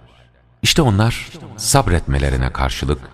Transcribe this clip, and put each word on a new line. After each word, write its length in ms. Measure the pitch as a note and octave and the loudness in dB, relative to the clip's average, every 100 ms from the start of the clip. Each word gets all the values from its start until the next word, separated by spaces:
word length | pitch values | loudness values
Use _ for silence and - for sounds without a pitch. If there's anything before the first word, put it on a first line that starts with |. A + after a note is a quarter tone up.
| - _ _ _ _ _ | -20 _ _ _ _ _
İşte 200 | - - | 0 2
onlar 460 | C3 F#2+ A2+ - - E3 - A#2+ | 4 4 2 0 -10 -16 -16 -8
sabretmelerine 960 | - C#3 G#2+ E2 - C#2 C#2 C2 B1+ | 2 2 4 2 0 0 0 0 -2
karşılık 480 | - C2+ - C2+ C2 - | -2 -4 -2 -4 -4 -6